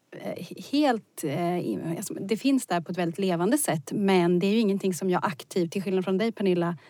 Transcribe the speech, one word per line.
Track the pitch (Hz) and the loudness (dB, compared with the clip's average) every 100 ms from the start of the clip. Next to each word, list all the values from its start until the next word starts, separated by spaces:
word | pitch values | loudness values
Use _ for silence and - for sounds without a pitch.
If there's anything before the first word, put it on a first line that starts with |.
| _ - | _ -14
eh, | 190 - 180 - 185 | -10 -10 -8 -8 -2
helt, | 285 294 226 - - | 2 2 2 -4 -8
eh, | 156 147 170 175 | -4 0 0 0
i, | - 185 160 170 | -2 -4 -4 -6
alltså, | - | -6
det | - 196 220 | -6 -4 0
finns | 269 262 - | 2 0 0
där | 175 | -2
på | 156 | -2
ett | 180 | -2
väldigt | 170 180 | -2 0
levande | 190 170 180 294 | 0 2 2 2
sätt. | - 160 - | 0 -4 -4
Men | 247 196 190 175 180 | 0 4 4 6 4
det | 196 | 4
är | |
ju | 220 | 4
ingenting | 208 196 190 | 2 2 -2
som | 180 190 | -2 0
jag | 180 | 0
aktivt, | 208 156 - 196 170 | -2 -4 -6 -2 -2
till | 202 | -2
skillnad | 190 190 | -2 -2
från | 185 190 | 0 0
dig | 226 | 0
Pernilla, | - 196 175 170 170 | 0 0 2 0 -4